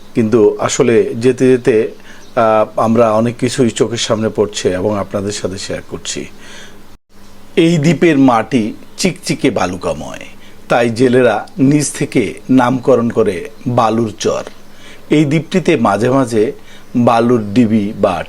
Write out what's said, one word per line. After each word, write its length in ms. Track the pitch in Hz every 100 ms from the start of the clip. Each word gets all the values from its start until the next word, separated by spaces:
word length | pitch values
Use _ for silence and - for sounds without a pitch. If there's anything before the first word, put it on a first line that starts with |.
| -
কিন্তু 420 | - 110 113 104 -
আসলে 540 | 120 - 123 110 95
যেতে 360 | 117 123 120 131
যেতে, 400 | 127 127 110 120 - - - - 120
আহ, 440 | 113 110 107 -
আমরা 320 | 113 113 113
অনেক 240 | 107 120 117
কিছুই 320 | 123 - 117
চোখের 260 | - 110 117
সামনে 320 | - 110 110
পড়ছে 400 | 110 101 - 101
এবং 300 | 92 104 104
আপনাদের 340 | 95 104 98
সাথে 260 | 98 101 95
শেয়ার 240 | - 87 -
করছি। 360 | - - 69 - - - - - - - - _ - - - - -
এই 220 | 165 170
দ্বীপের 400 | 151 139 175 139
মাটি 560 | 135 117 - 123 107 - - -
চিকচিকে 540 | 185 135 - - 143
বালুকাময়, 680 | 101 90 90 87 73 62 50 - - - - -
তাই 220 | 127 120
জেলেরা 580 | 113 127 127 117 104 - -
নিজ 340 | 135 147 139
থেকে 420 | - 147 139 92 - -
নামকরণ 600 | 131 123 127 131 120 117
করে 400 | 113 104 87 - - 127
বালুর 460 | 120 113 113 113 104
চর। 240 | - - - - - - - - -
এই 140 | 147
দ্বীপটিতে 520 | 147 160 - 185 180 139
মাঝে 340 | 113 101 123
মাঝে 420 | 135 120 113 120 - - - - 123
বালুর 580 | 120 117 120 120 104
ডিবি 380 | 107 113 110 101 104
বা 240 | 101 85